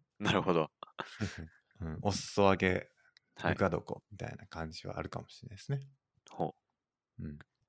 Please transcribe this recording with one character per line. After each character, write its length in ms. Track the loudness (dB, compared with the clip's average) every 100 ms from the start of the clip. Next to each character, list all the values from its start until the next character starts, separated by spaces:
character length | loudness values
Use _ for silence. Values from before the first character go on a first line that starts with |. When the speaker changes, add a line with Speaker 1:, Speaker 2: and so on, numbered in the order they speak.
| _
Speaker 1:
<laughs> 120 | -2
な 140 | 2
る 80 | 4
ほ 120 | 4
ど。 160 | 4 2 -4 -16 -12
Speaker 2:
<laughs> 540 | -10 -6 -6 -6 -14 _ _ -10
う 80 | -8
ん。 100 | -2
お 80 | 0
裾 340 | 0 0 6 6
分 120 | 8
け、 340 | 4 2 -2 _ _ _ _ -2
Speaker 1:
は 140 | 0
い。 20 |
Speaker 2:
ぬ 40 | 4
か 120 | 2
床 300 | 2 -4 -10 -12
み 60 | -10
た 100 | -10
い 80 | -10
な 120 | -12
感 240 | -8 -8
じ 160 | -8 -10
は 100 | -8
あ 40 |
る 80 | -6
か 120 | -8
も 80 | -10
し 140 | -16
れ 60 | -16
な 40 |
い 40 | -12
で 60 |
す 80 | -6
ね。 80 | -6 -6 _ _ _ -14
Speaker 1:
ほ 260 | -6 -6 -6 _ _ _ _ _ -12
う。 40 |
Speaker 2:
う 40 | -10
ん。 120 | -12 -18 _